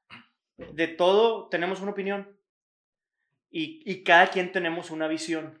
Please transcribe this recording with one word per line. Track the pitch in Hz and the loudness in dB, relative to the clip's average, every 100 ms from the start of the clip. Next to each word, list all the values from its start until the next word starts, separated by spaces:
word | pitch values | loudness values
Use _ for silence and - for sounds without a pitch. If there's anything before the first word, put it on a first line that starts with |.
| _ - _ _ _ _ | _ -20 _ _ _ _
de | - 151 160 | -16 -4 -4
todo | 165 180 196 226 214 180 | 2 4 4 4 0 -6
tenemos | 170 175 185 | -4 -4 -4
una | 196 | -6
opinión. | 202 196 202 196 _ _ _ _ _ _ _ _ _ _ _ _ | -6 -6 -6 -8 _ _ _ _ _ _ _ _ _ _ _ _
Y, | 170 156 - - | -8 -8 -10 -10
y | 185 | -6
cada | - 170 190 | 6 8 8
quien | 190 180 | 2 -4
tenemos | 190 170 165 165 | -4 -4 -6 -8
una | 160 156 | -6 -4
visión. | 160 - 160 147 - | -4 -4 -6 -6 -16